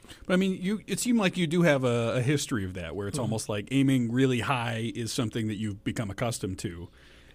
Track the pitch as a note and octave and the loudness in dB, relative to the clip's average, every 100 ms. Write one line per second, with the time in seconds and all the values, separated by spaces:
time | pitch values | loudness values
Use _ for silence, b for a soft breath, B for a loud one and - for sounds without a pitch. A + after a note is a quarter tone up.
0 | B B - F#3 F#3+ F#3+ F#3 G#3+ - F#3+ | B B 0 2 2 0 -2 -4 -4 -2
1 | A#3+ A#3 F#3 F3+ E3 F3 E3+ C#3 B2+ A#2+ | 2 4 2 2 0 4 4 4 4 2
2 | A#2 A2+ A#2+ D3 - A2+ F#2+ F2+ E2 F2 | 2 0 2 0 0 -2 -2 -6 -8 -6
3 | G2+ C#3 A2 A2 - G#2 G#2 C3+ C3+ C3 | -6 -4 -2 -2 -2 -4 0 2 4 4
4 | A#2 B2 C3 B2 G#2+ A#2+ A#2 A2+ A#2 A#2 | 2 4 4 2 0 0 -2 -2 -4 -4
5 | A2+ - A2+ A#2+ A2 G#2 G#2+ G2 - G#2+ | -6 -2 -2 -2 -2 -2 -4 -4 -6 -4
6 | G#2 F#2 A#2 A2 G2+ F#2+ G#2+ E2+ F2 b | -6 -4 -4 -4 -6 -6 -8 -8 -14 b
7 | b b b | b b b